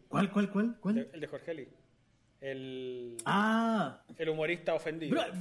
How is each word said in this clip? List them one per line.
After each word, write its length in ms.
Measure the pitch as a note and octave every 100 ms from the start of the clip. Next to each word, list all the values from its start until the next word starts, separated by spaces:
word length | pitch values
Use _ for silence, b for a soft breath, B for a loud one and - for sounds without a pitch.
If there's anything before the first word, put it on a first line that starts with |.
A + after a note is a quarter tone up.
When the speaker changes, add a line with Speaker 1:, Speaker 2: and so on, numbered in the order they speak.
| -
Speaker 1:
¿Cuál, 240 | C#3+ G3
cuál, 200 | G3+ G3
cuál, 260 | G3 A3+ -
cuál? 180 | F3+ A3+
Speaker 2:
El 40 | -
de, 40 | D#3+
el 40 |
de 60 | D3
Jorge 240 | - -
Ali. 160 | D#3+ B2 - _ _ _ _ _ -
El 760 | C3+ C3+ C3 C3 B2+ B2 A#2+ A#2 C#3+
Speaker 1:
Ah. 760 | F#3+ A3 A3+ A3+ A3 C#3+ - - -
Speaker 2:
el 120 | D#3+
humorista 460 | D#3 D#3 E3+ F3 D#3+
ofendido. 400 | D#3+ D#3+ D#3 D4+
Speaker 1:
Bro, 80 | C4 F#3